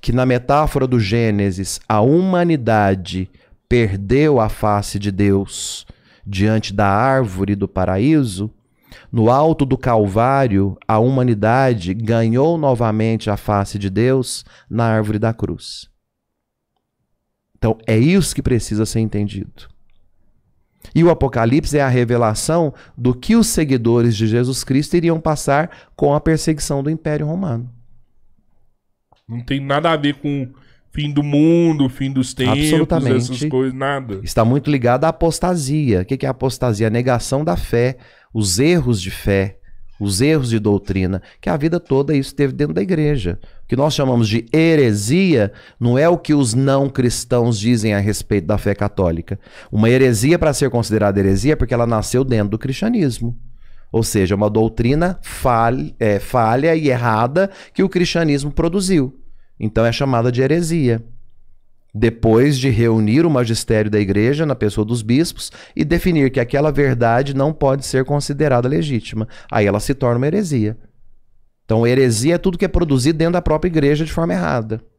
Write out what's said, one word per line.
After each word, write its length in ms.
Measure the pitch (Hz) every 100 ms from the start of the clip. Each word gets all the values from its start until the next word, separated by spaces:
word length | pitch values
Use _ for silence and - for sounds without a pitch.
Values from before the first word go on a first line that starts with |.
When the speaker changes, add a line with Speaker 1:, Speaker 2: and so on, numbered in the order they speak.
Speaker 1:
que 120 | -
na 120 | 120
metáfora 600 | 127 123 120 139 151 143 131
do 140 | 123
Gênesis, 800 | 98 117 113 101 101 92 95 - -
a 120 | 107
humanidade 1300 | 113 160 185 180 175 156 117 107 101 98 87 90 92 _ _ _ _
perdeu 680 | 120 113 95 98 131 151 139
a 100 | 107
face 480 | 107 110 104 104 101
de 120 | 101
Deus 760 | 95 101 98 95 - - - - - _ _
diante 480 | - 98 104 110 -
da 140 | 101 101
árvore 680 | 98 131 135 120 90 98 101
do 100 | 98
paraíso, 800 | - 92 95 127 156 127 92 107 - _ _ _ - -
no 180 | 117 107
alto 360 | 131 156 160 139
do 100 | 131
Calvário, 1000 | - 113 104 95 120 139 135 98 98 - _
a 120 | 110
humanidade 960 | 120 135 127 107 107 123 135 117 85
ganhou 600 | 95 107 113 113 117 151 170
novamente 720 | 147 120 113 107 110 113 107
a 80 | 101
face 420 | - 104 98 101
de 120 | 98
Deus 540 | 95 120 131 123 - - - _
na 140 | 110
árvore 340 | 117 110 107 107
da 140 | 113
cruz. 540 | 110 101 - - - - _ _ _ _ _ _ _ _ _ _ _ _ _ _ _ _ _
Então, 200 | 113 113 -
é 100 | 110
isso 360 | 135 190 180
que 80 | -
precisa 440 | - 123 - 107 110
ser 140 | 113
entendido. 680 | 110 104 104 98 - - - - _ _ _ _ _ _ _ _ _ _ -
E 80 | -
o 80 | 170
Apocalipse 680 | 165 135 120 117 139 160 147
é 60 |
a 60 | 135
revelação 840 | 123 117 120 117 107 - 160 160 - - -
do 160 | 120
que 200 | 127 -
os 140 | 226 226
seguidores 680 | - 156 131 113 120 120 104
de 100 | 110
Jesus 360 | 117 123 131
Cristo 340 | - 135 151 175
iriam 240 | 165 160
passar 680 | 160 151 - 139 160 - - -
com 180 | 143
a 60 | 147
perseguição 640 | 165 160 - 151 - 143
do 80 | 139
Império 360 | 160 156 151 151
Romano. 420 | 170 190 117 117 - - - - _ _ _ _ _ _ _ _ _ _ _ _
Speaker 2:
Não 120 | 117
tem 200 | 120 135
nada 300 | 139 143 165
a 60 | 160
ver 180 | 143
com 340 | 143 147 143 127 - _ _ _
fim 200 | - 147
do 100 | 147
mundo, 680 | 147 147 156 170 170 156 135
fim 220 | 127 135
dos 220 | 131 127
tempos, 260 | - 127 135
Speaker 1:
Absolutamente. 560 | 151 156 160 170 127 131 123
Speaker 2:
essas 120 | 127 147
coisas, 260 | 131 131
nada. 460 | 131 135 139 127 98
Speaker 1:
Está 220 | 101 -
muito 260 | 110 135 147
ligado 340 | 143 120 123
à 40 | 160
apostasia. 920 | 160 165 156 175 180 131 151 143 95
O 20 |
que 120 | 92 131
que 80 |
é 40 | 139
a 40 |
apostasia? 540 | 127 131 120 127 101 110
A 40 |
negação 540 | 113 123 120 - 135
da 120 | 156 175
fé, 420 | - 120 123 127 - _ _
os 260 | 110 101 87
erros 440 | 143 175 123 110
de 80 | 90
fé, 480 | - - 98 98 - - - - -
os 200 | 101 95
erros 260 | 139 156 127
de 100 | 113
doutrina, 600 | 104 101 - 95 92 95 - -
que 80 | -
a 60 | 165
vida 220 | 156 151
toda 380 | - 135 143 147
isso 180 | 135
teve 180 | - 143
dentro 180 | 131 147
da 80 | 165
igreja. 580 | 190 170 151 143 90 - - -
O 40 | -
que 80 | 127
nós 160 | 147
chamamos 340 | 143 135 120 113
de 180 | 113 113
heresia 1000 | 151 165 160 127 104 104 160 196 143 98 - - _
não 200 | 120 123
é 100 | 160
o 80 | 175
que 160 | 165
os 220 | 147 131
não 340 | 117 135 135 139
cristãos 720 | 139 123 117 - 123 120 110
dizem 320 | 110 120 110
a 60 | 101
respeito 480 | 101 101 - 104 80
da 100 | 104
fé 180 | -
católica. 640 | 101 101 - 90 82 85 92 - - -
Uma 200 | - 113
heresia, 480 | 127 131 113 123 170
para 160 | 156
ser 160 | 139 139
considerada 480 | 120 110 107 104 98
heresia, 320 | 95 95 117
é 40 | 156
porque 180 | 120
ela 120 | 120 117
nasceu 380 | 110 104 123
dentro 240 | 131 117 101
do 80 | 110
cristianismo. 800 | 131 135 214 240 151 117 117 120 - - - - -
Ou 120 | 110
seja, 320 | 110 110 95 98
uma 140 | 104
doutrina 680 | 107 110 110 117 123 175 -
falha, 720 | - - 131 117 117 127 151 -
é, 200 | 110 101
falha 560 | - 127 113 123 156 160
e 120 | 147
errada 640 | 123 120 110 120 151 196 - -
que 80 | -
o 60 | 185
cristianismo 640 | 185 175 170 165 143 143
produziu. 680 | 147 160 185 190 185 135 - - - - -
Então 260 | 107 113
é 60 | 117
chamada 400 | 117 139 123 117
de 100 | 123
heresia. 600 | 131 165 165 170 131 113 113 - - - - - _ - _
Depois 640 | 104 113 113 113 110 139 139
de 100 | 131
reunir 560 | 110 117 113 107 123
o 60 | 170
magistério 600 | 139 120 113 - 110 107
da 80 | 104
igreja 460 | 101 95 113 143
na 100 | 160
pessoa 300 | 131 107 104
dos 160 | 107 120
bispos 500 | 107 123 170 - - - -
e 100 | - 147
definir 440 | 170 190 160 135
que 80 | 131
aquela 320 | 120 143 151
verdade 640 | 143 143 123 117 117 139
não 160 | 139 139
pode 340 | 156 139 139 131
ser 180 | 131
considerada 640 | 131 143 - 143 151 123 123
legítima. 580 | 156 156 123 - 110 110 - -
Aí 160 | 107 104
ela 140 | 101
se 140 | -
torna 240 | 139 127 120
uma 80 | 135
heresia. 500 | 185 196 139 107 113 - _ - - _ _ _ _
Então, 220 | _ 110 117
heresia 480 | 127 127 107 131
é 40 | 170
tudo 200 | 190 175
que 60 |
é 40 | 185
produzido 500 | 151 165 135 127 160
dentro 140 | 165
da 100 | 175
própria 260 | 170 156 180
igreja 340 | 160 143 147
de 80 | 156
forma 220 | - 165
errada. 480 | 180 170 131 110 113 -